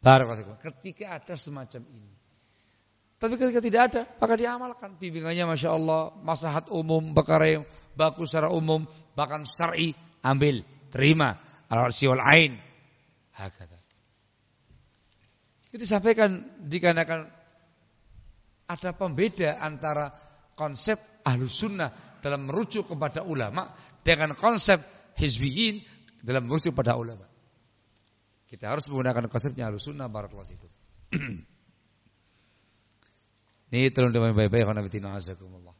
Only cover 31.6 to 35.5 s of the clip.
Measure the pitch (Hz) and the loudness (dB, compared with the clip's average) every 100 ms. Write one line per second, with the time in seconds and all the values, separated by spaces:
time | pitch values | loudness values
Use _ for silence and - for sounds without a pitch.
31.6 | _ _ _ _ _ _ _ _ _ _ | _ _ _ _ _ _ _ _ _ _
32.6 | _ _ _ _ _ _ _ _ _ _ | _ _ _ _ _ _ _ _ _ _
33.6 | _ 120 131 131 123 117 113 107 107 113 | _ 2 2 4 2 4 4 4 4 4
34.6 | 107 107 98 104 98 98 92 92 95 | 2 0 -4 -8 -8 -10 -12 -16 -18